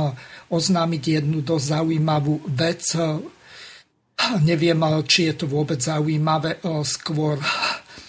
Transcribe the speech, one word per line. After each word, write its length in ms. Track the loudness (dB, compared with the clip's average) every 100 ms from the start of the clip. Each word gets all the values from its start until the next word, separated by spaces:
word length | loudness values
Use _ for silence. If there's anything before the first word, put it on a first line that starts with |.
| 0 -4 -14 -18 -4
oznámiť 720 | -2 2 2 2 0 0 0
jednu 240 | 2 -2 0
dosť 320 | 0 0 0
zaujímavú 640 | 0 2 2 2 2 -2 -2
vec. 400 | -2 0 0 0 0
E, 240 | 0 -2 -6 -16 -20 -20 -20 -20 _ _ _ -6 -2 2
neviem, 400 | 4 4 4 4
e, 80 | 2 2 2
či 240 | 2 2
je 40 | 0
to 80 | -2
vôbec 320 | -2 -2 -2
zaujímavé, 800 | -2 0 0 2 2 2 0 -4
e, 240 | -4 -2
skôr, 560 | -2 -4 -2 0 0 0
e, 80 | -2 -2 -4 -6 -10 -20